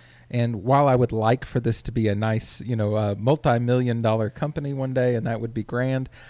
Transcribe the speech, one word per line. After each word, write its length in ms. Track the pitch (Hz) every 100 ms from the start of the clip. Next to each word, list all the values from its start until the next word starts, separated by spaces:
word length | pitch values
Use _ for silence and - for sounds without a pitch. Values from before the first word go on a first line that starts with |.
| - - -
And 340 | 120 117 110
while 240 | 113 139 143
I 80 | 127
would 160 | 123
like 320 | 110 110 131
for 160 | - 127
this 220 | 117 107
to 100 | -
be 160 | 113 107
a 60 |
nice, 480 | 101 110 110 - -
you 140 | 117 113
know, 200 | 104 107
uh, 200 | 104 101
multi-million 840 | 117 151 147 120 120 127 123 117
dollar 260 | 113 113 107
company 440 | - 151 151 143
one 200 | 135 131
day, 220 | 131 123 117
and 100 | 117
that 160 | 113
would 120 | 113
be 100 | 113
grand, 440 | - 120 131 131 131 -